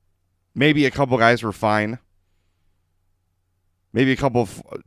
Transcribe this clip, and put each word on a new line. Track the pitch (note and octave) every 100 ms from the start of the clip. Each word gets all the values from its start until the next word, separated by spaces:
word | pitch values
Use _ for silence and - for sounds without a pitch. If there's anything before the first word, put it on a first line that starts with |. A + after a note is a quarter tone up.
| _ _ _ _ _ -
maybe | D3 D3+ C3+
a |
couple | C3+ C3+ B2
guys | A#2 A#2+
were | A2+
fine. | - G#2+ G#2+ G#2+ B2 _ _ _ _ _ _ _ _ _ _ _ _ _ _ _ _ _ _ _
Maybe | A2+ C3
a | B2+
couple | C#3 A#2
of | G#2+ - - -